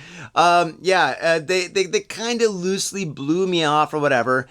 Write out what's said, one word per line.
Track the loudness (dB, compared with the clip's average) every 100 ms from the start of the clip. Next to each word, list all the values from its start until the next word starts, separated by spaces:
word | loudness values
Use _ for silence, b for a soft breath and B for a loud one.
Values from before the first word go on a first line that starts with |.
| B -18 -4
um, | 2 4 4 2 -2
yeah, | 0 2 2 0
uh, | 0 0
they, | 0 -2 -2
they, | -2
they | -2 -2
kinda | -6 -8 -4 0 0
loosely | 0 -2 -2 -4 -6
blew | -8 -6 -2 0 0
me | 0
off | 2 2 0
or | 0
whatever. | 0 2 2 0 0